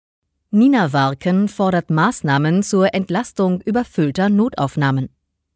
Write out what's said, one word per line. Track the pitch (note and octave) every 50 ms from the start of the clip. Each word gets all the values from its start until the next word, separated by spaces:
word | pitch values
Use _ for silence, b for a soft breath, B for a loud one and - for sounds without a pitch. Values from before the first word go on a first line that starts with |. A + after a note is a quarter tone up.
| _ _ _ _ _ _ _ _ _ -
Nina | - G#3 A#3+ C#4 C#4 A#3+ F3+ C#3+
Warken | C#3 C#3+ C3+ C3+ C#3 - - F3+ F#3 F#3+ G#3 G3+
fordert | - - G3 F#3+ F#3 F3 - -
Maßnahmen | D#3+ D#3 E3+ A3+ B3 - - D3+ C#3 C#3+ D3 D#3 E3+ F#3+
zur | G#3 - - F#3+ F#3 G3
Entlastung | - F#3+ F#3+ - F3 G3+ B3 - - - G3 F#3 F3+ F3+
überfüllter | - G#3+ G#3 A#3+ A#3+ - - - D#3 C#3+ C#3 - F#3 G#3
Notaufnahmen. | G#3 G3+ A3+ C4 - - C#3+ C3+ - D3+ C#3+ C#3 C3+ C3+ C3 - _ _ _ _ _ _ _ _ _